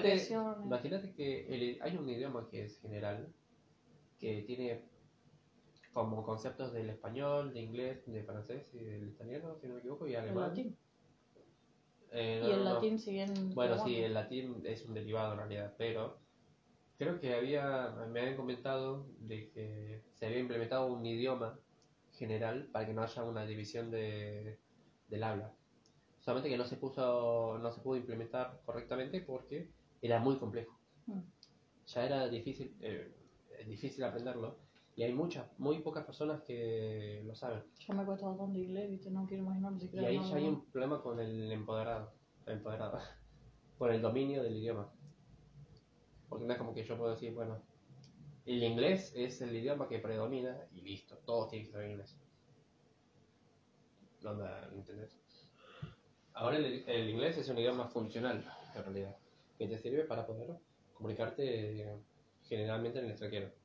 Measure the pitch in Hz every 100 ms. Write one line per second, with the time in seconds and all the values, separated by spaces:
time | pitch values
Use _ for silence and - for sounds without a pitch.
0 | 202 190 185 220 220 208 202 123 143 190
1 | 196 - 139 131 - 127 120 123 147 175
2 | 139 120 135 123 113 110 104 - 110 104
3 | 104 104 - - _ - _ _ - -
4 | - _ 110 107 104 123 123 117 - -
5 | - _ - - _ - - - - -
6 | 110 110 110 110 131 - 131 117 110 107
7 | 110 120 143 143 143 123 110 120 127 127
8 | - 110 107 107 104 127 - 123 110 104
9 | 101 - 113 143 165 156 131 123 120 147
10 | 156 117 110 95 175 180 254 - _ _
11 | - - _ - - - _ - _ _
12 | - 117 113 113 117 196 190 117 220 220
13 | 214 196 196 196 190 185 123 110 117 117
14 | 110 110 104 127 127 117 - 110 117 110
15 | 107 110 110 104 104 101 101 - 117 107
16 | 113 - - _ - - _ - _ -
17 | 151 170 131 120 131 147 139 135 123 110
18 | 113 117 127 135 127 120 135 135 131 139
19 | 139 - 110 110 107 - 107 107 107 110
20 | - - 110 120 127 117 117 131 127 123
21 | 117 117 127 127 113 113 - - - _
22 | _ - 113 107 113 123 151 110 110 110
23 | 113 123 117 113 107 107 104 120 117 113
24 | 110 107 104 104 107 110 _ - - _
25 | - 107 110 104 104 - _ _ - -
26 | _ _ - 123 147 123 123 - 135 -
27 | 127 120 120 117 113 113 117 117 131 127
28 | 123 117 117 127 127 - - 117 117 127
29 | 131 185 175 127 - 147 170 - - -
30 | 117 117 123 135 110 95 92 - _ -
31 | - 196 170 - - - - _ - 123
32 | 127 139 127 117 135 131 135 - 107 98
33 | - - - - - - 110 101 135 135
34 | 123 120 123 123 113 - - - - -
35 | 117 127 170 156 120 - 131 160 156 151
36 | 147 - 151 151 - 120 117 113 110 110
37 | 104 104 107 110 127 110 - - - 196
38 | 196 196 196 190 196 190 185 190 208 190
39 | 196 190 190 190 190 190 196 190 180 190
40 | 190 190 - 147 156 147 - 131 131 147
41 | 127 117 113 110 110 107 107 110 110 110
42 | 110 - _ - - 107 113 107 107 -
43 | - - - - - - - - 123 113
44 | 110 123 139 139 120 110 110 110 104 -
45 | - - - - - - - - - -
46 | - - - 117 117 123 117 113 110 113
47 | 117 110 117 117 110 110 - - - -
48 | - - - - - 123 117 117 151 190
49 | - 123 127 - 120 113 123 143 131 113
50 | 120 110 113 135 127 127 - 92 92 98
51 | - 95 - 117 110 113 107 104 104 104
52 | - - - - - - - _ - _
53 | _ - - _ - _ _ _ - _
54 | - - 104 104 95 98 95 95 98 101
55 | 107 - _ - - - - - - -
56 | - - _ 117 117 151 135 123 - 120
57 | 107 113 147 165 131 117 120 127 120 120
58 | 107 113 123 113 - - - - 98 98
59 | 98 98 - - - - 113 113 120 143
60 | 156 117 113 113 117 170 - _ - -
61 | 110 - 113 - 135 117 107 107 107 104
62 | - - _ _ - 113 107 113 117 131
63 | 120 104 104 104 98 -